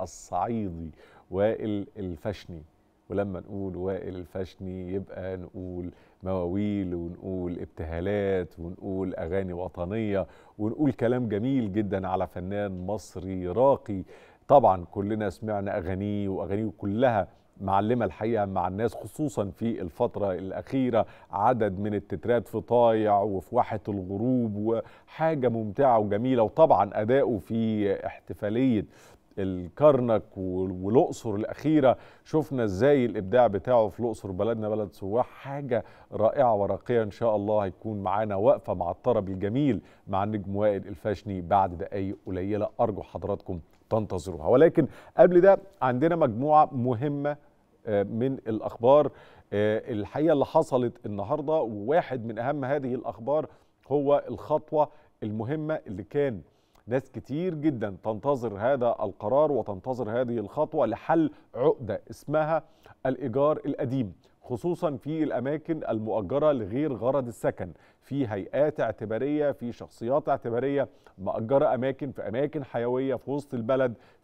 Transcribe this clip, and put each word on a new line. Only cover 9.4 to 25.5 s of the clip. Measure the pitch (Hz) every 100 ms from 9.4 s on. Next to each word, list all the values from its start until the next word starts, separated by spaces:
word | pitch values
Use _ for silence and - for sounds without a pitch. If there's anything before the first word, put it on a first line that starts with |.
| 95
وطنية | 87 90 90 87 113 107 98 90 - - -
ونقول | 107 135 147
كلام | - 117 123 117
جميل | 101 123 135 107
جدًا | 101 101 95 92
على | 92 90
فنان | 92 90 104 101 92 92
مصري | 104 - 92 92 92 90
راقي. | 104 135 123 - 95 87 - - _ -
طبعًا | 139 110 92 85
كلنا | 107 101 107 104
سمعنا | - 110 104 98 98
أغانيه | 85 95 101 104 101
وأغانيه | 85 85 101 110 -
كلها | 101 107 131 107 90 - _ -
معلمة | 95 98 107 123
الحقيقة | 101 - 113 110
مع | 101 95 90
الناس، | 98 117
خصوصًا | - 107 - 151 - 98
في | - 113 107
الفترة | 90 - 120 98 101
الأخيرة | 90 95 92 - 135 123 110 98 - -
عدد | 92 113 123 107 92
من | 104
التترات | 104 - 98 107 120 95
في | 110
طايع | 98 120 117 110 107 101
وفي | 107 95 - 117
واحة | 110 110 -
الغروب، | 101 92 98 123 127 113 101
وحاجة | 107 113 - - _ - 160 151
ممتعة | 123